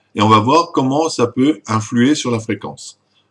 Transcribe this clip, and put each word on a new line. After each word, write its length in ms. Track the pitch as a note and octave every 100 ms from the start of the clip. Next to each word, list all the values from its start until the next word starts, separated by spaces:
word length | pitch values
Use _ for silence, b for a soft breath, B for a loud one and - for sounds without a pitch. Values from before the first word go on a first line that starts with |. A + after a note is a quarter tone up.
| b
et 80 | -
on 60 | G#2+
va 120 | A2
voir 320 | A#2 D#3+ E3
comment 360 | C#3+ C3 C#3+ D#3+
ça 180 | - A2+
peut 340 | B2+ C#3+ D#3 -
influer 480 | A2 G#2+ A#2+ B2+
sur 160 | D3+ B2+
la 100 | A2+
fréquence. 580 | A2 G2+ - - - - _ _ _